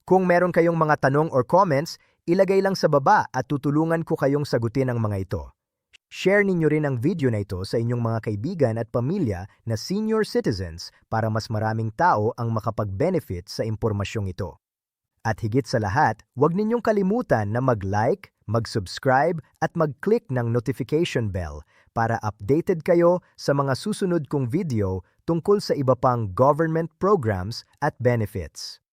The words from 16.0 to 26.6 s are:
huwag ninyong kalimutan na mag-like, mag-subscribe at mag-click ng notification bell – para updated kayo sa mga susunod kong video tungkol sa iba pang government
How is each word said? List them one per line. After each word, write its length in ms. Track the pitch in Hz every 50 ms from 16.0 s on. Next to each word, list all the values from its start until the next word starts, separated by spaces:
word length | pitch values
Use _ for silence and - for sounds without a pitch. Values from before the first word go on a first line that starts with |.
| 156 120 113 - _ _ _
huwag 200 | 120 139 165 170
ninyong 240 | 196 214 214 233 240
kalimutan 720 | - 233 214 202 196 185 208 247 240 - 139 113 104 101 107
na 80 | 123
mag-like, 720 | 131 131 120 104 98 95 101 104 110 135 196 - - _ _ _ _ -
mag-subscribe 880 | 107 117 110 - - 113 92 - - - - 135 127 131 147 170 180 156 - _ _ _
at 100 | 160 160 _
mag-click 480 | 170 160 151 123 _ - 196 220 240 _ _ 131
ng 160 | 127 120 117
notification 800 | 117 120 113 - 127 - 123 - 151 156 175 - - 135 117 104
bell – 320 | 90 92 85 76 73 76 - _ _ _ _ _ _
para 240 | 117 113 113 117 - -
updated 560 | 107 - _ 101 101 135 165 - - 190 160
kayo 400 | - - 175 175 170 170 180 175 _ _ _
sa 160 | - - - 139
mga 240 | 143 139 135 131
susunod 480 | - - 208 214 - 202 185 175 170 143
kong 220 | - - 143 135 117
video 560 | 113 180 208 160 123 107 98 92 92 92 - _ _ _ _
tungkol 400 | - 170 170 - - 202 208 -
sa 80 | -
iba 240 | 170 143 139 127 127
pang 320 | - - 131 123 120 110 98 90
government 560 | - 127 143 151 147